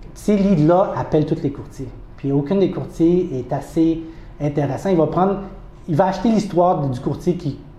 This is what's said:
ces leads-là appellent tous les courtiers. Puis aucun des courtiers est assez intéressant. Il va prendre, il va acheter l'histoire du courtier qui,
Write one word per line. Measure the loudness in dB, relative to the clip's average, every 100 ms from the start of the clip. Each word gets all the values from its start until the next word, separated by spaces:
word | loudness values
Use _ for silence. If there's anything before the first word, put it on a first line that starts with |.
| -18
ces | -4 0 2
leads-là | 4 4 6 4 2 -2
appellent | 0 0 0
tous | -2
les | -4
courtiers. | -6 -12 -14 -14 -14 -18 -8
Puis | -2
aucun | 0 0 2
des | 2
courtiers | 0 -8 2 4 4 0 -6
est | -4
assez | -6 -2 2 2 0 -6 -16 -18 -6
intéressant. | -2 0 -2 -2 0
Il | 2
va | 2
prendre, | 2 0 0 -6 -14 -18 -16 -2
il | 2
va | 2
acheter | 2 2
l'histoire | 2 2 2 4 2 -2
du | -4
courtier | -6 -2 -2
qui, | -2 -4 -8 -14